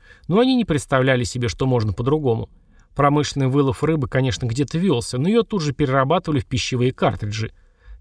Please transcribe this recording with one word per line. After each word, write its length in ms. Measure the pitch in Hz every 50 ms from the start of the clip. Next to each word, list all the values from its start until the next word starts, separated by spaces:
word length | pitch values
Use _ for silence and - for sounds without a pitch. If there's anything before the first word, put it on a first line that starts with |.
| - - - - - -
Но 120 | 160 214
они 160 | 247 262 262
не 100 | 247 220
представляли 580 | - 165 143 - - 143 131 131 135 131 123 120
себе, 240 | - - 123 120 117
что 180 | - - 135
можно 280 | 131 127 120 110 110 92
по-другому. 560 | - 120 131 147 156 151 127 113 113 113 - - _ _ _ _ - - _ _
Промышленный 520 | - 139 143 143 151 143 - - 139 135 131
вылов 380 | 127 143 139 135 127 - -
рыбы, 220 | - 160 156 131 -
конечно, 380 | - 135 131 131 110 - - 117
где-то 300 | 113 127 143 - - 165
велся, 400 | 180 202 147 120 113 - - 123
но 120 | 139 180
ее 140 | 220 233 220
тут 180 | - - 202
же 100 | 156 147
перерабатывали 680 | 127 - 151 135 131 139 131 139 165 185 - - 151 135
в 60 | 104
пищевые 460 | - - 110 - - 127 123 123 131
картриджи. 640 | 131 - 196 147 101 92 - 104 104 107 110 - - - - _ _ _ _ - - -